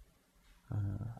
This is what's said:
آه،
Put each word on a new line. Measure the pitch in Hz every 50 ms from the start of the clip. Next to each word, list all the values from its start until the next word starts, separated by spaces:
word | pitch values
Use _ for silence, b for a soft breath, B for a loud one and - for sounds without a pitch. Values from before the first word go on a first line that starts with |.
| - - - - - _ - - - - - - - -
آه، | 110 104 101 101 98 101 110 113 -